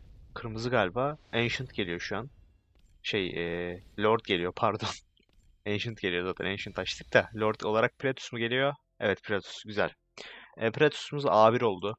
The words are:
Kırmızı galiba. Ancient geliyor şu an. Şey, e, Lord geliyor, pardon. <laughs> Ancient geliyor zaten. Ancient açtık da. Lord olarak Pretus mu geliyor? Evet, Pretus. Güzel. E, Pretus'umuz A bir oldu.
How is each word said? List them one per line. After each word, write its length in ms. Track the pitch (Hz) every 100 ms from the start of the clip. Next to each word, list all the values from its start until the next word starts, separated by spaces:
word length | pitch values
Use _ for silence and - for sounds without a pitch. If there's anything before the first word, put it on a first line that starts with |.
| - - -
Kırmızı 360 | - 117 110 120
galiba. 480 | 120 92 110 139 156 -
Ancient 420 | 120 117 - 127
geliyor 260 | - 90 85
şu 160 | - 101
an. 140 | 135 - - _ _ _ _ _
Şey, 240 | - 110 92
e, 500 | - 85 87 87 90 - -
Lord 220 | 107 113 -
geliyor, 260 | 90 87 -
pardon. 320 | 110 104 104 - - _ _
<laughs> 400 | _ _ _ 104
Ancient 340 | 104 120 107
geliyor 260 | 98 87 90
zaten. 180 | 87
Ancient 340 | 92 98 107 92
açtık 340 | 92 - -
da. 180 | 117 92
Lord 260 | 107 107 107
olarak 380 | - 110 120 -
Pretus 340 | 135 123 -
mu 60 | 120
geliyor? 360 | 117 127 139 147 _ -
Evet, 220 | 107 95
Pretus. 400 | - 101 - -
Güzel. 260 | 107 104 85 - _ - - - - -
E, 140 | 113
Pretus'umuz 540 | - 151 - - 147 139
A 260 | 104 110
bir 80 | 117
oldu. 360 | 117 92 98